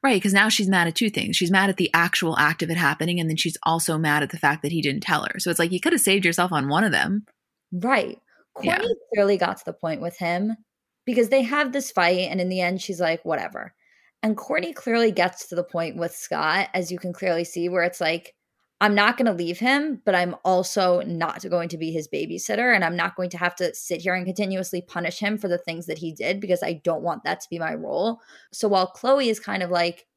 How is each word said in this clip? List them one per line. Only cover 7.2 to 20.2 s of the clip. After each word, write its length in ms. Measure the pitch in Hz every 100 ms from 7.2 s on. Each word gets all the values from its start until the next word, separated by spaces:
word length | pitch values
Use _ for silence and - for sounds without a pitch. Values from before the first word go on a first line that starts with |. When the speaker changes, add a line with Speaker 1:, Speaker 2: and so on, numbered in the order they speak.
| 208 _ _ _ _
Speaker 2:
Right. 480 | 180 220 262 135 - _ _ _ -
Speaker 1:
Yeah. 160 | - -
Speaker 2:
Kourtney 160 | 466 466 -
clearly 240 | 214 202 196
got 200 | 180 196
to 80 | -
the 80 |
point 280 | 170 165 160
with 160 | 170 175
him 400 | 170 175 208 226 _ _ _ _ -
because 240 | 240 226
they 120 | 269
have 300 | 240 285 294
this 180 | 269 262
fight, 280 | - 175 180 180
and 100 | 190
in 100 | 180
the 120 | 185
end, 200 | 175 185
she's 180 | - 180
like, 240 | 170 165 170
"Whatever." 480 | 151 87 - - _ _ _ _ _
And 140 | 220 214
Kourtney 360 | - 311 359
clearly 380 | 311 - 233 233
gets 360 | 185 180 - -
to 80 | 175
the 80 |
point 340 | 175 175 165 151
with 180 | 170 -
Scott, 540 | - 160 156 175 196
as 180 | 185 175
you 60 | 180
can 140 | 180
clearly 300 | 175 190 170
see, 260 | 170 - 175
where 140 | 180
it's 180 | 175 175
like, 320 | 165 170 - _ _ _ _ _
"I'm 140 | 208 208
not 220 | 208 214
gonna 160 | 240
leave 260 | 180 170 175
him, 420 | 240 277 302 269
but 120 | -
I'm 200 | 185